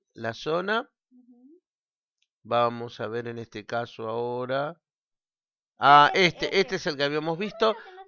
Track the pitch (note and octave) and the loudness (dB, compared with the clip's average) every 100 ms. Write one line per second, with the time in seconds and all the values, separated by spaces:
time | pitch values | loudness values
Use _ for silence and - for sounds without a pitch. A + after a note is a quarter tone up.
0 | _ - A2+ A2+ D3+ E3 F#3+ A3+ C#4+ _ | _ -10 -8 -6 -4 -4 -2 -4 -4 _
1 | _ B3 B3 A#3+ B3+ F4 _ _ _ _ | _ -20 _ -20 -20 -20 _ _ _ _
2 | _ _ _ _ G#2 A#2+ A#2+ A#2+ A#2+ - | _ _ _ _ -2 2 2 0 -10 -8
3 | G#2+ A#2 A#2 A#2 A2+ A2 G2+ A#2+ A#2+ - | -8 -6 -8 -12 -12 -14 -8 -6 -6 -10
4 | A2 A#2 A#2+ B2 B2 C3+ D3 E3+ _ _ | -8 -6 -4 -6 -4 -4 -4 -10 _ _
5 | _ _ _ _ _ _ _ _ C3 C#3+ | _ _ _ _ _ _ _ _ 8 10
6 | D3 F3+ F3+ - E3 G3 F#3+ F#3 F3+ C#3 | 8 6 2 2 -2 0 0 -2 -4 -2
7 | C#3+ D3+ D#3 E3 G#3 - - G#3 - - | -2 0 -4 -4 -6 0 0 0 -10 -20